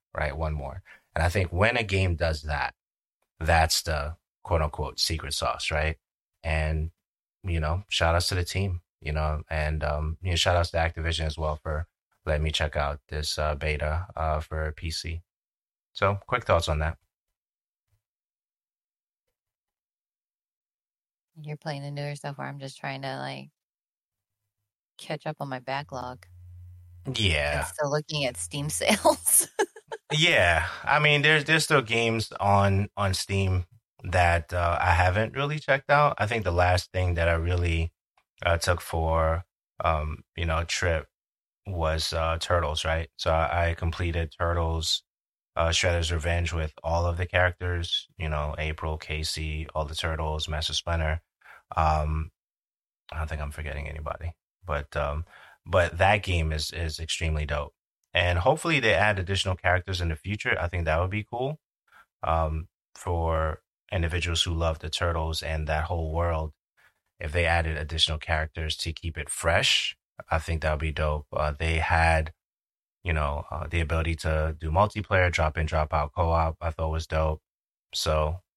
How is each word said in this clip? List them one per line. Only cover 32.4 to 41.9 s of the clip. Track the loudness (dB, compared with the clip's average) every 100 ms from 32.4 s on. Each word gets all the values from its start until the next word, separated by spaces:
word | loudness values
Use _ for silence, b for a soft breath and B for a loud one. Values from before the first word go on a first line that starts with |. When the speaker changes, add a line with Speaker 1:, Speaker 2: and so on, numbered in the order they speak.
| 4 6 6 4 0 0
Speaker 1:
on | 0
Steam | 0 -2 0 2 0 -2 -10 _ _
that, | -2 4 4 4 0
uh, | -2 0 2
I | 2
haven't | 4 4 2 0
really | -2 -4 -2
checked | 0 2 4
out. | 6 4 2
I | 0
think | 0
the | 2
last | 4 4 4 2
thing | 0 0
that | 2 2
I |
really, | 2 2 2 2 0 -2 _ _ _ _ -4
uh, | 0 2
took | 2 -2
for, | -2 -2 0 2 2 0 -4 _ _ -4
um, | 0 0 -2 -8 -10 -4
you |
know, | -2 0
a |
trip | -2 0 0 0 -4 _ _ _ _ _ -8
was, | -2 0